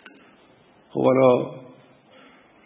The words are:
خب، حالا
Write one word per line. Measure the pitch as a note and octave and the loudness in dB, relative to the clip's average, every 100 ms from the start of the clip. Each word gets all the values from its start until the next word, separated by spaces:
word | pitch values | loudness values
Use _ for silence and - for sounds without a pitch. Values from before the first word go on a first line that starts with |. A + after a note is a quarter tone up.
| - - - _ _ _ _ _ _ | -20 -20 -20 _ _ _ _ _ _
خب، | C#3 | -4
حالا | C3 C3 C3 B2 - - - - _ _ _ - - _ _ _ | 0 2 2 2 -4 -14 -20 -20 _ _ _ -20 -20 _ _ _